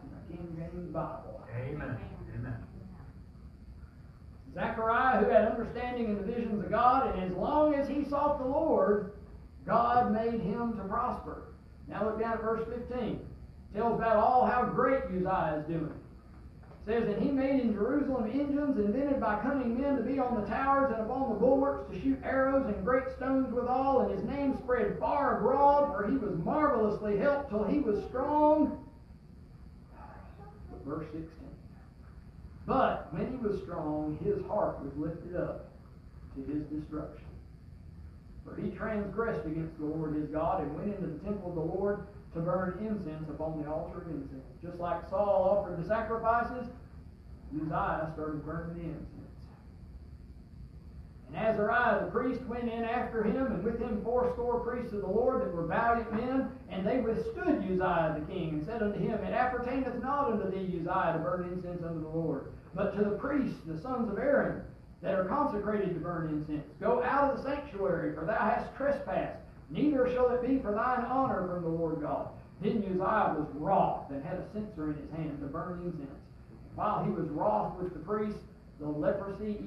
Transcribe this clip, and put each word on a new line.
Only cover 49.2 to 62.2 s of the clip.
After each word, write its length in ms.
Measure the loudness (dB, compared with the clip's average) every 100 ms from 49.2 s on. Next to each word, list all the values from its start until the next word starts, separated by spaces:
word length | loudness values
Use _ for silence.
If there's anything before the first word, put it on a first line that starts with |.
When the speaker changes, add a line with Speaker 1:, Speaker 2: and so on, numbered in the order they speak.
| -16 -16 -18 -18 -18 -18 -16 -16 -16 -18 -18 -18 -18 -16 -16 -16 -16 -16 -16 -18 -10
Speaker 1:
And 100 | 0
Azariah 680 | 2 4 4 4 4 4 2
the 60 |
priest 340 | 0 0 -2 -4
went 220 | -4 -2
in 140 | -2
after 400 | -2 -2 -2 2
him, 240 | 2 2 0
and 160 | 0
with 160 | 0 -2
him 220 | -2 -2
fourscore 600 | 2 2 2 0 0 0
priests 320 | 0 -4 -4
of 80 | -4
the 60 | 0
Lord 340 | 4 4 4
that 120 | 0
were 140 | -2 0
valiant 440 | 2 4 4 2
men, 380 | -2 0 0 0 -4 -8
and 160 | -2 2
they 160 | 2
withstood 600 | 2 0 -2 -2 0 0
Uzziah 520 | 0 0 2 2 2 0
the 80 | -4
king, 180 | -4 -2 -4
and 80 | -4
said 160 | -2
unto 160 | 0 0
him, 220 | 0 0
It 100 | 0
appertaineth 680 | 2 2 2 -2 -2 -2 -2
not 300 | 0 2 2
unto 180 | 2 0
thee, 300 | -2 -2 -2
Uzziah, 340 | 0 2 2
to 60 | 2
burn 300 | 0 -2 -2
incense 320 | -4 -6 -6
unto 180 | -4 -4
the 60 | -4
Lord, 460 | -2